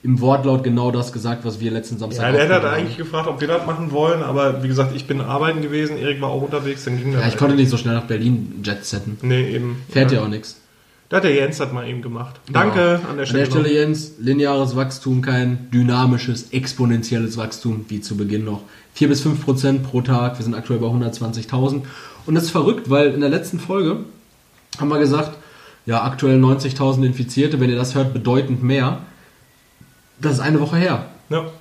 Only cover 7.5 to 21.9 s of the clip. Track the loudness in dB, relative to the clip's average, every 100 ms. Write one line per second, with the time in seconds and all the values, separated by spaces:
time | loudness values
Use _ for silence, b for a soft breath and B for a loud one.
7.5 | 4 4 2 0 -2 -2 0 2 2 -2
8.5 | -8 -8 -6 -6 -8 -8 -6 -2 0 0
9.5 | -4 -4 -8 -2 2 2 2 0 -6 -10
10.5 | -20 b b b b b 0 4 2 2
11.5 | -2 -6 -6 -8 -8 -8 -10 -12 -14 -4
12.5 | 0 2 4 4 2 -2 -6 -2 0 2
13.5 | 2 4 4 2 0 -6 -6 0 2 2
14.5 | 2 0 0 -4 -4 0 0 2 0 2
15.5 | -2 0 2 4 4 4 2 0 -6 -4
16.5 | -6 -6 0 2 2 0 -2 -2 -4 -8
17.5 | -6 -4 -4 -6 -10 -6 -4 -2 -2 -4
18.5 | -8 -10 B B 2 2 4 2 0 0
19.5 | 0 2 0 0 -2 2 2 0 -2 -4
20.5 | -4 -4 -2 0 0 0 -4 -6 -6 -4
21.5 | -2 0 -2 B